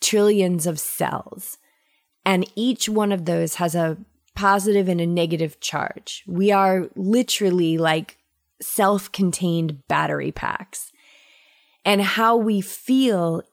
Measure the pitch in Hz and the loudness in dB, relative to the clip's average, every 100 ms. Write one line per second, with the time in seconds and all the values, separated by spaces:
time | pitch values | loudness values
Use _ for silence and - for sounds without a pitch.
0 | - 214 208 208 185 175 170 151 - - | 0 4 4 4 2 2 -2 -4 -6 -4
1 | - - - - - - _ _ _ _ | -4 -4 -10 -16 -16 -16 _ _ _ _
2 | _ _ 190 185 - 208 247 233 - 214 | _ _ 0 0 0 -2 -2 -2 -2 0
3 | 208 190 170 170 165 - 175 165 160 160 | 0 0 -2 -2 -2 -2 -2 0 -2 -4
4 | - _ _ - 202 202 208 202 185 175 | -12 _ _ -2 2 2 2 2 2 0
5 | 170 175 165 165 156 - - - - - | 0 0 0 -2 -4 -6 -8 -6 -6 -8
6 | - - 190 175 196 196 190 190 170 - | -14 -14 -8 0 2 4 4 2 -2 -4
7 | 190 240 247 - 196 180 165 160 160 160 | 0 2 2 0 2 2 2 2 2 0
8 | - _ _ _ _ - - - 196 202 | -4 _ _ _ _ -14 -8 2 2 2
9 | 196 - 185 - 175 165 160 143 - 147 | -2 -2 0 0 0 0 -2 -6 -4 -2
10 | 151 147 135 - - - 190 - - _ | 0 -2 -6 -6 -6 -6 -10 -14 -16 _
11 | _ _ _ _ _ _ _ _ 196 202 | _ _ _ _ _ _ _ _ 0 0
12 | 196 220 226 233 214 202 185 - - 262 | 0 2 2 4 2 0 -2 -10 0 2
13 | 254 190 170 165 - | 4 2 0 -2 -2